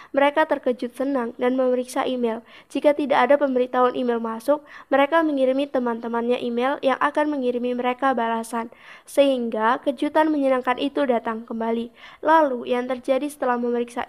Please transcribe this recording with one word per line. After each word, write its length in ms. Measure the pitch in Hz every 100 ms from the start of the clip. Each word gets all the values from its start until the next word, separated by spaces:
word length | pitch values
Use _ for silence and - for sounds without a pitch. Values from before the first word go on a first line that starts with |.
| -
mereka 320 | 277 285 294
terkejut 480 | 311 294 262 240 240 -
senang 320 | 269 269 233 -
dan 160 | 247 262
memeriksa 480 | 254 254 247 277
email. 400 | 262 254 233 226 - - -
Jika 240 | 269 294
tidak 320 | 294 285 285
ada 160 | 247 294
pemberitahuan 560 | 285 247 254 254 247 254
email 240 | 247 233
masuk, 480 | 226 226 277 294 - - -
mereka 320 | 269 285 330
mengirimi 400 | 320 277 262 262
teman-temannya 800 | 285 262 240 233 233 233 233 247
email 320 | 240 233 254 294
yang 160 | 269 -
akan 320 | 294 302 302
mengirimi 400 | 285 247 247 247
mereka 400 | 247 247 247 269
balasan, 560 | 247 226 226 226 233 226 - - - -
sehingga 720 | - 277 254 233 214 220 269
kejutan 480 | 294 247 294 311 311
menyenangkan 480 | 302 269 254 247 247
itu 320 | 277 294 277
datang 400 | 233 233 220 233
kembali. 400 | 233 226 226 240 - - -
Lalu, 480 | 302 320 294 247 247
yang 240 | 247 254
terjadi 400 | 247 269 262 294
setelah 240 | - 254 240
memeriksa 480 | 240 240 240 254